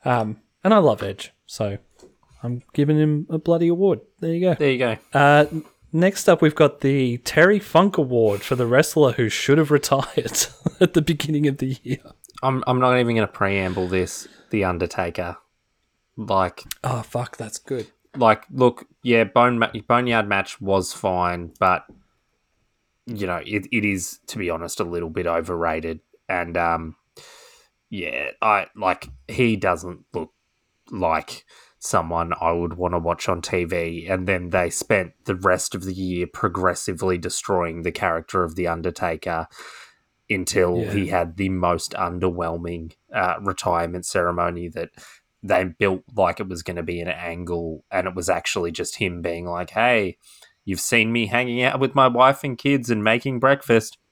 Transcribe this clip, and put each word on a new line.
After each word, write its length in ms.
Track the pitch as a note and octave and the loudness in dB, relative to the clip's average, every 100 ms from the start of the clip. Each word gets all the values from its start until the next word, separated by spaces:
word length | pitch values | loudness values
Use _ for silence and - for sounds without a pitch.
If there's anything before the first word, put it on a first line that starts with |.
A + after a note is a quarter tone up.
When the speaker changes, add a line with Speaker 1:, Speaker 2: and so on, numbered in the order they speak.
Speaker 1:
Um, 360 | - B2 G#2+ A2 _ _ | 0 0 -2 -8 _ _
and 100 | F#3 | 4
I 40 | G#3+ | 6
love 240 | D#3 G#2+ | 6 2
Edge, 280 | G2 G2 - _ - | -4 -8 -14 _ -20
so 320 | - G#2+ G2+ _ _ - _ _ _ | -6 -6 -6 _ _ -20 _ _ _
I'm 220 | A#2+ B2 _ | -8 -8 _
giving 240 | - C#3+ D3+ | -2 2 4
him 300 | D3+ D3 D#3+ | 2 0 -2
a 80 | D#3+ | -4
bloody 300 | E3+ E3 E3+ | 0 2 2
award. 320 | E3+ G3 C3 _ _ | 2 2 0 _ _
There 140 | E3 | -4
you 80 | E3+ | 0
go. 120 | F#3 E3 | 0 2
Speaker 2:
There 160 | C#3+ | 2
you 80 | B2+ | 2
go. 180 | B2 A2 _ | 0 -2 _
Speaker 1:
Uh, 320 | C#3 C#3+ D3 D3 | 4 6 6 4
n-, 120 | D#3+ - _ _ | 0 -10 _ _
next 340 | D#3 F#3 G3 - | 2 2 4 4
up, 140 | E3+ | 6
we've 140 | D#3 D3+ | 4 6
got 260 | D3+ D3 | 2 4
the 380 | C#3 C#3 B2+ A#2+ | 0 2 0 -2
Terry 400 | - - F3 G#3 | -2 4 6 4
Funk 400 | - D#3+ G3 F#3 | 4 4 4 2
Award 420 | C3+ A#2+ A2 G2+ | 2 4 4 2
for 140 | - B2+ | -2 0
the 100 | A#2 | 4
wrestler 460 | B2+ D#3+ - C#3 | 4 4 4 4
who 180 | A#2 A2+ | 4 0
should 300 | - - D3 | 0 2 4
have 100 | D3+ | 6
retired 800 | D3 - C#3 C#3 - - - - - | 2 4 0 0 -4 -2 -4 -4 -4
<laughs> 180 | - - | -6 2
at 140 | F#3 E3+ | 2 4
the 80 | |
beginning 420 | D3+ D3+ D3 D3 D3 | 2 -2 0 2 2
of 120 | C#3 | 0
the 180 | C3+ C3 | -4 -6
year. 160 | - B2+ - - - - | -6 -8 -8 -20 -20 -4
Speaker 2:
I'm, 220 | C3 C3 - | -2 0 0
I'm 140 | B2+ | 2
not 180 | B2+ B2 | 4 4
even 160 | A#2+ A2+ | 4 2
gonna 120 | G#2 | 0
preamble 600 | - G2 G2 F#2 F#2 F2+ | 0 0 2 0 -2 0
this. 400 | F#2 F2+ - - - _ | 0 0 -6 -16 -20 _
The 140 | A2 F#2+ | 0 0
Undertaker, 720 | F2 F2 - F2 F2 F2 - _ _ _ _ _ _ _ - | 0 -2 -2 -4 -4 -8 -10 _ _ _ _ _ _ _ -14
like, 460 | G2+ G2 F#2 - - - | 0 2 2 -4 -16 -8
Speaker 1:
Oh, 180 | B2+ A#2+ | -6 -6
fuck, 360 | A2 A#2+ B2 - | -6 -8 -8 -10
that's 200 | A2+ - | -12 -14
good. 280 | - C3 G#2+ _ _ C#3 | -8 -8 -8 _ _ 2
Speaker 2:
like, 280 | A#2 G#2+ - | 4 4 -2
look, 340 | C3+ B2 - - _ | 2 2 2 -18 _
yeah, 200 | B2 A#2 | 2 4
Bone 360 | A2 B2 B2 A#2+ | 4 4 4 4
Ma-, 120 | A2+ A2+ - | -2 -4 0
Boneyard 400 | B2 B2 A#2 G2+ | 0 2 0 0
match 320 | G2 F#2+ - | -2 -2 -8
was 320 | G2 G2 F2+ | 0 0 0
fine, 580 | - G2 F2+ F2 F2 E2+ _ | -4 -2 0 0 -2 -8 _
but, 260 | F#2 F2+ - - _ _ _ _ _ _ _ _ _ _ - | 2 2 -4 -20 _ _ _ _ _ _ _ _ _ _ -12
you 220 | A2 F#2+ | -8 -4
know, 140 | F2 D2 | -6 -4
it, 220 | G#2 F#2 | -6 -2
it 140 | A#2+ G#2 | -2 0
is, 340 | G2 F2 - - | -2 -6 -14 -14
to 100 | A2 | -6
be 120 | F2+ | -4
honest, 300 | E2 E2+ - | -4 -6 -6
a 40 | |
little 260 | F2 F2 E2 | -4 -4 -6
bit 180 | E2 E2+ | -4 -2
overrated. 720 | E2+ E2 E2+ E2 D#2+ E2 D#2+ _ _ - | -2 -2 -4 -2 -2 -6 -10 _ _ -6
And, 260 | F2 E2+ E2+ | -4 -2 -2
um, 380 | E2+ E2 D#2+ - _ - - - - _ _ _ _ | 0 0 -4 -14 _ -20 -20 -20 -20 _ _ _ _
yeah, 420 | G2+ E2 B1 C#2 - | -8 -6 -6 -8 -2
I, 260 | G#2+ G#2 F2+ A2 | 2 2 0 -2
like, 320 | F#2+ F2+ - - - | -2 -2 -8 -20 -10
he 280 | - A#2+ G#2 | 0 2 2
doesn't 500 | F#2+ E2+ F2 F2 _ | 0 0 -4 -14 _
look 180 | - D#2+ _ _ _ _ _ _ | -10 -10 _ _ _ _ _ _
like 540 | G2+ F2 D#2+ - - _ - _ _ | -4 -2 -2 -4 -18 _ -20 _ _
someone 540 | - F#2+ E2 E2+ E2+ F2 | -2 -2 0 -4 -4 -2
I 120 | E2+ | 0
would 220 | E2+ E2+ E2+ | 0 -2 -4
wanna 240 | F2+ F2 | -2 -2
watch 280 | E2+ E2+ - | -2 -4 -2
on 120 | F2 | -4
T 220 | - F#2 | -2 -4
V. 440 | E2+ F2 E2 E2+ E2 | -2 -2 -4 -8 -4
And 200 | F#2 F#2 | -4 0
then 220 | F#2 F2+ | -2 0
they 180 | F#2 F2 | 0 0
spent 440 | - - G#2 F2 _ - | -4 -2 -2 -2 _ -6
the 100 | F#2 | -2
rest 380 | F#2 F2+ - | 2 0 -2
of 100 | F#2+ F#2 | -8 -8
the 80 | |
year 340 | F#2 F#2 F2+ F2 | -6 -4 -4 -6
progressively 880 | - G#2 F2 F#2 F2 - F2 F#2+ F2+ | -4 -4 0 -2 -2 -6 -4 -2 -2
destroying 640 | F2 - - F#2+ E2+ E2 | -4 -8 -2 0 0 -4
the 100 | E2+ | -6
character 520 | - F#2+ E2 - F#2+ | -4 -2 -4 -4 -2
of 120 | E2+ E2 | -2 -2
The 120 | F2 | -4
Undertaker 800 | E2 F2 - F2+ D#2+ F#2 E2 E2 - - - - _ _ _ _ | -2 -6 -4 -6 -4 -4 -6 -6 -14 -20 -20 -20 _ _ _ _
until 480 | G2+ F2+ G#2+ F2+ F2 | -4 0 2 2 2
Speaker 1:
Yeah. 120 | F2 | -2
Speaker 2:
he 140 | G2+ F2+ | -2 0
had 300 | F#2 E2+ E2+ | -2 -2 -4
the 120 | F#2+ | -4
most 420 | F#2+ F2 E2+ - | 0 0 0 -4
underwhelming, 1000 | - F2+ F2+ F#2 F2 E2+ E2+ E2+ E2+ E2 _ _ | -6 -6 -2 -2 -2 -6 -6 -8 -10 -12 _ _
uh, 220 | - F#2 D#2+ | -2 -2 -2
retirement 640 | G2 F2+ - F2 E2+ F2+ F2 | -4 -4 -2 0 -2 -6 -4
ceremony 640 | F#2+ F2 F2 F2 F2 E2+ | -2 0 0 -2 -4 -8
that 200 | D#2+ E2+ - - - _ _ | -8 -10 -12 -20 -20 _ _
they 200 | C#2+ F2+ | 0 0
built 380 | F#2 - G2+ F#2+ _ G#2+ | 0 0 0 0 _ 0
like 240 | F#2 E2+ | 0 0
it 80 | G2 | -8
was 160 | F2 | -8
gonna 180 | - F2 | -8 -8
be 180 | E2 F2 | -6 -6
an 60 | E2+ | -6
angle, 760 | D#2+ F2 E2+ F2 F2 E2 D#2+ _ | -8 -8 -8 -6 -6 -6 -10 _
and 160 | F#2+ F#2 | -4 -4
it 80 | F2+ | -4
was 140 | F2 | -2
actually 420 | E2+ - G#2 F2 | -2 -2 -4 -4
just 240 | - E2+ - | -6 -8 -4
him 260 | F#2+ F2 | -4 -2
being 240 | E2+ E2+ F2 | -6 -6 -6
like, 240 | F2 F2+ | -8 -6
"Hey, 480 | A2 A#2+ A#2 G2 - _ - - _ | 0 2 2 0 -6 _ -20 -20 _
you've 160 | - F#2 | -8 -6
seen 320 | - A#2+ A2 | 0 2 2
me 160 | A#2 G#2+ | 0 0
hanging 340 | A#2+ B2 A#2+ | -2 -2 0
out 180 | B2 C3 | 0 0
with 140 | C3+ | 0
my 140 | C#3 C3 | 4 4
wife 360 | B2 C3 C#3 | 6 4 4
and 140 | C#3+ A#2+ | -6 -4
kids 320 | C#3 C#3 A#2 | 0 0 0
and 140 | A2 | 0
making 360 | G#2+ A#2 C#3 B2+ | 2 0 0 0
breakfast. 600 | C3 C#3 - A2+ - - _ | 2 2 4 2 2 -16 _